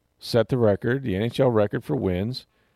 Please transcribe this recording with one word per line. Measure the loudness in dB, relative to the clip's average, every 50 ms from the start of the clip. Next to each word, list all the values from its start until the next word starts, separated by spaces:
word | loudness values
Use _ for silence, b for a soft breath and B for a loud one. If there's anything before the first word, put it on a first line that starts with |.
| _ _ _ _
set | -10 -2 0 0 2 2
the | 2 2
record, | 4 4 2 2 0 -2 -2 -2 -2
the | -4 -4
N | -2 -2
H | -4 0 0
L | 2 2
record | 4 2 0 0 -2 -6 -6
for | -4 -4 -2
wins, | -2 -2 -2 -2 -2 -4 -6 -10 -14 _ _ _ _ _ _